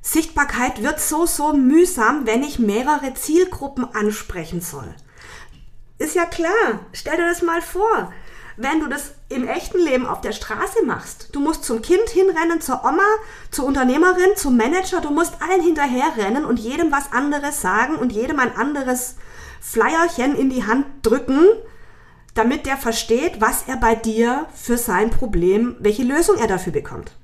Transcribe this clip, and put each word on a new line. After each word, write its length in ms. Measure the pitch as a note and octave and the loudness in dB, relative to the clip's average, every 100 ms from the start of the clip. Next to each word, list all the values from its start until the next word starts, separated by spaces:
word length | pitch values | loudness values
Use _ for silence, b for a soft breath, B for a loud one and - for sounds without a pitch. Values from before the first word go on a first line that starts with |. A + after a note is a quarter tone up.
Sichtbarkeit 800 | - D#4+ D#4 - C#4+ A3 - B3 | 0 -2 0 0 0 0 -2 0
wird 200 | B3 D4+ | -4 -2
so, 240 | - D#4 E4+ | -2 0 0
so 260 | - D4 | 0 2
mühsam, 720 | D4 B3+ D#4 F4+ - A3+ D4 A#3 | 4 6 6 6 4 2 2 0
wenn 180 | A3+ | 0
ich 160 | C#4+ - | 0 0
mehrere 540 | A3 G#3 C4 D4 C4+ | 0 0 0 0 -2
Zielgruppen 800 | C4 - D#4+ F#4 - C#4 C#4 A#3+ | -8 0 2 2 -2 -10 -6 -6
ansprechen 680 | G#3+ G#3+ G#3+ - F3+ D#3+ F3 | -2 -2 -2 -8 -10 -8 -8
soll. 340 | E3+ C#3+ B2+ - B B B B B B B - - - | -8 -12 -14 -18 B B B B B B B -20 -20 -8
Ist 180 | D#4 F4+ | -4 -2
ja 80 | |
klar, 560 | E4+ E4+ E4 G#4+ F4+ G#3+ - | -2 -2 0 2 0 -2 -8
stell 240 | - - D#4+ | -12 -4 0
dir 100 | E4+ | 0
das 140 | - | 0
mal 200 | E4+ E4 | -2 -2
vor. 520 | E4+ F4+ G#4+ G4 F3+ B B B B B | -4 -2 0 0 -2 B B B B B
Wenn 240 | C4 D#4 | -2 -2
du 80 | D4 | -2
das 240 | C#4+ - - - | -6 -10 -16 -8
im 180 | C4+ B3 | -6 -4
echten 340 | D4 - F#4 | -4 -2 0
Leben 260 | E4 B3+ - | 2 2 0
auf 160 | - | -6
der 100 | A3 | -6
Straße 540 | G#3+ - G#3+ F#4+ A#4 D4+ | -8 -8 -6 -2 0 0
machst, 440 | D#3+ - - - | -2 -8 -16 -10
du 80 | C#4+ | -2
musst 240 | C#4+ D#4 - | -2 -2 -4
zum 160 | A3+ | -4
Kind 260 | - F#4 A4+ | 2 2 2
hinrennen, 540 | F4 F#4+ E4 E4 E4 | 2 2 2 0 0
zur 240 | - B3+ B3+ | -2 -2 0
Oma, 180 | D#4 G4+ G#4+ B B B | 2 2 2 B B B
zur 160 | - C4 | -4 -2
Unternehmerin, 720 | C4+ B3+ C4+ F4+ F4+ F#4 G#4 | 2 2 4 4 6 4 2
zum 180 | C#4+ B3 | 2 4
Manager, 460 | A#3 F4 F#4 F4 | 4 0 0 -2
du 80 | D4+ | 0
musst 320 | D4 E4+ - | 0 0 -2
allen 200 | D#4 F#4 | 0 2
hinterherrennen 840 | E4+ D#4 C#4+ B3 D4 A#3 G3 B3+ D4+ | 2 2 0 2 0 0 0 0 0
und 120 | A#3 | -2
jedem 320 | G#3+ C#4+ E4 | -2 -2 0
was 220 | - - | 0 0
anderes 480 | A#3 C#4+ C#4+ C#4+ D4 | -2 0 -2 -4 -4
sagen 360 | F#3 G3+ B3+ D#4 | 0 0 0 0
und 180 | B3 | -2
jedem 260 | G#3 A#3+ C#4+ | -2 -2 0
ein 160 | A#3+ - | 0 0
anderes 600 | C4 C#4+ B3+ B3+ - - B B B B | -2 -2 -2 -2 -4 -12 B B B B
Flyerchen 800 | - A3+ A3 E4 E4+ - B3+ C#4+ | -6 0 2 4 2 2 -2 2
in 120 | C4+ | 0
die 160 | B3+ G3+ | 0 0
Hand 200 | B3 C#4 - | 0 0 -2
drücken, 380 | A3+ B3+ - C4+ F4+ A4+ B B B B B B B | 0 0 2 6 6 6 B B B B B B B
damit 320 | - A3+ D4 C#4+ | 0 0 0 -2
der 120 | C4+ | -4
versteht, 640 | A#3 A3+ - A#3 E4 G#3 | -2 -4 0 0 0 0
was 240 | A3 B3+ - | 0 0 -6
er 80 | B3+ | 0
bei 180 | A#3 | 2
dir 540 | A3+ A3 A3 A#3 C4 D#4+ - | 2 0 2 2 0 -4 -10
für 220 | - A#3 | -2 -2
sein 320 | A3+ F#3 A3 | 0 0 4
Problem, 680 | - B3 F#3+ F3 G3+ A#3+ - | 4 2 2 4 4 2 0
welche 240 | G3+ G#3+ | 0 2
Lösung 340 | B3+ C#4+ E4+ G4 | 2 2 4 4
er 100 | A3 | 2
dafür 240 | F#3 F3+ | 0 -2
bekommt. 400 | D3 C#3+ A#2+ - - | -4 -6 -12 -14 -18